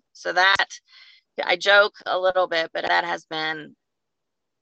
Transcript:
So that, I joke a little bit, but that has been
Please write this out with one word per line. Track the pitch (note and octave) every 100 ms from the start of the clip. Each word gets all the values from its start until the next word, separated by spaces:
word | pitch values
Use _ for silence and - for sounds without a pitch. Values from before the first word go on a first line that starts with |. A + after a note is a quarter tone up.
| _
So | - F3
that, | E3+ F#3 G3 - - _ - - _ _ -
I | - F3
joke | G3 G3+ G3+ - -
a | D#3+
little | F#3 F#3 F3
bit, | E3 D#3+
but | E3 E3+
that | F3 F3
has | E3+ -
been | D#3+ D#3 D#3 D3 - _ _ _ _ _ _ _ _